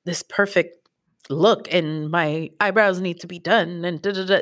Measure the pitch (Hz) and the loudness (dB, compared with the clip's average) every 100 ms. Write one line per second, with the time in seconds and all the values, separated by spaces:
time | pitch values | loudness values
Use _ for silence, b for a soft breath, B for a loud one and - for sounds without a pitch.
0 | - 165 - - 202 185 - - _ _ | -6 -6 -4 -2 2 0 -2 -8 _ _
1 | _ _ - 139 196 208 - 175 156 156 | _ _ -8 2 4 4 0 0 0 -4
2 | 151 170 156 156 156 _ 202 190 208 185 | -2 0 0 -2 -6 _ 0 4 2 2
3 | 185 170 175 175 165 220 170 175 175 160 | -4 -6 -12 -10 0 2 2 -4 -6 -4
4 | 202 190 190 196 | -4 -4 0 0